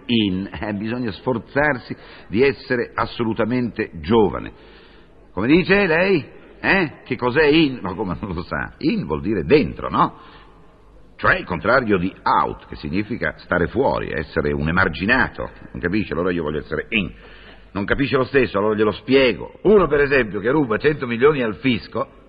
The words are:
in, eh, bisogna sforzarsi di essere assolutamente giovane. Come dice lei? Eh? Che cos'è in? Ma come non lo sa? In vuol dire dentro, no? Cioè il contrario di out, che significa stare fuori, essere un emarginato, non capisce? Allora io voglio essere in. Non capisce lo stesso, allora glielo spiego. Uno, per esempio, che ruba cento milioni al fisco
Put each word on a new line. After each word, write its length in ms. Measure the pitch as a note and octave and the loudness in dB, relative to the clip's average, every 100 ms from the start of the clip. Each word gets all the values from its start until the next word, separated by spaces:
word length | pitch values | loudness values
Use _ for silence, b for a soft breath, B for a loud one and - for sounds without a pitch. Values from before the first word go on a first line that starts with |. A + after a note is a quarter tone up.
| - | -2
in, 440 | A#2 G#2 F#2 G2 | 0 0 -2 -6
eh, 220 | - G#2+ | -8 -8
bisogna 380 | G#2 A2 B2 A#2+ | -6 -6 -6 -6
sforzarsi 840 | F#2 B2 A#2 - C#3 D3+ B2 - - B B B | -6 -4 -4 -2 0 0 0 -6 -14 B B B
di 160 | G#2 | 2
essere 480 | C#3 - - B2 - | 2 2 -4 -2 -2
assolutamente 960 | - A2+ - A2+ A2+ G#2+ B2+ B2 G2+ A2 E2+ | -4 -4 -2 -2 0 -2 0 -2 -4 -6 -6
giovane. 760 | D2+ A2+ F#2+ B1 G#1+ B B B B B B - - | 2 4 4 0 -8 B B B B B B -20 -12
Come 140 | - A2+ | -4 4
dice 400 | E3+ D#3+ G3 F#3+ | 4 4 2 4
lei? 400 | D#3+ F#3+ F3+ A#2 - - - | 2 2 0 -2 -14 -20 -6
Eh? 320 | B2+ F#3+ D#3 - | 0 2 0 -6
Che 120 | - B2 | -6 -2
cos'è 280 | B2 B2+ | 0 4
in? 340 | D3+ D#3 D3 A#2+ | 4 6 4 0
Ma 120 | F#2 | -6
come 220 | F2+ G2+ E2 | -6 -4 -4
non 120 | G#2 | -6
lo 80 | E2+ | -6
sa? 300 | E2+ D2 A1+ - | -6 -6 -6 -4
In 280 | D#3 A3 F2 | -2 -2 -2
vuol 140 | D2+ | -4
dire 240 | D#2+ G#2 | -2 -2
dentro, 440 | D2 D3+ F2 A1+ B1+ | 2 2 2 -4 -4
no? 260 | G2+ E3 - B B B - - - - - - - | 0 0 -2 B B B -20 -20 -20 -20 -20 -20 -4
Cioè 200 | G#2 F3+ | -2 -2
il 80 | |
contrario 520 | - E2+ G2+ C3 A2+ F#2+ | -4 -4 0 0 2 0
di 140 | F#2 - | -2 -4
out, 420 | - A#2 B1+ - - | -2 0 0 -4 -14
che 80 | A#1 | -12
significa 580 | D2+ F2+ G#2 A#2+ D#2 - | -6 -6 -4 -4 -6 -6
stare 320 | - F2+ D#2+ | -2 0 0
fuori, 420 | G#2 C3 A#1+ G1+ | 0 0 0 -4
essere 420 | A#1 D2+ E2 C#2+ | -6 -4 -2 -2
un 140 | C#2+ D2+ | -2 0
emarginato, 800 | F2+ F#2 D#2 G2 B2 G#2+ - - - - | 2 0 0 0 2 0 -4 -12 -12 -16
non 80 | - | -8
capisce? 340 | F2 G#2 F#2+ | -4 -2 -2
Allora 160 | D2+ F2+ | -2 -2
io 100 | F2 | -2
voglio 160 | D2+ D2+ | -4 -6
essere 260 | C2+ D#2 - | -6 -8 -4
in. 240 | A2 E2+ - B B B B B | -4 -4 -8 B B B B B
Non 120 | G2 | -8
capisce 320 | G2 A#2 C3+ C3 | -2 -2 0 0
lo 80 | |
stesso, 320 | B2+ C#3 A#2+ G2 | 2 2 2 0
allora 160 | G#2+ | 0
glielo 180 | G#2+ G#2+ | 2 0
spiego. 600 | F2+ - C3+ B2+ D#2 A#1+ - | 0 2 4 4 0 -8 -2
Uno, 240 | E3 G#3 D#3+ | 4 4 4
per 140 | D3 | 2
esempio, 400 | C#3+ C#3 A2 G2 | 2 2 0 -2
che 100 | G#2 | 0
ruba 280 | D#3 C3 G#2+ | 2 2 0
cento 280 | D3+ C#3 B2+ | 0 0 -4
milioni 360 | A2+ C#3 D3+ | 2 4 4
al 140 | A2+ G2+ | -2 -2
fisco 520 | C3 G#2+ - A2 C3+ - | 0 0 -2 -8 -8 -10